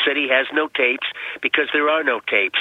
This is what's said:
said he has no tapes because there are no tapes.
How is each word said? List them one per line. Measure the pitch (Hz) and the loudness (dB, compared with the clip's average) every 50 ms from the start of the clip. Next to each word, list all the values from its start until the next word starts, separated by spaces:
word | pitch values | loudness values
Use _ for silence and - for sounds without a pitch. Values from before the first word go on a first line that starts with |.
| - | 0
said | 147 139 | 0 0
he | 147 143 131 | 0 2 2
has | 131 131 131 - 143 | 2 2 2 0 0
no | 156 151 | -2 -2
tapes | 147 - - 127 123 120 - - - - - - - - - | 0 0 0 2 2 0 -2 -4 -8 -8 -10 -12 -12 -8 -6
because | - - - 160 143 - | -4 -2 0 0 0 0
there | - 147 147 | 0 2 2
are | 151 156 160 151 | 2 2 2 2
no | 135 120 104 | 0 -2 -2
tapes. | - - 120 104 98 92 - - | -2 0 0 2 2 0 -2 -4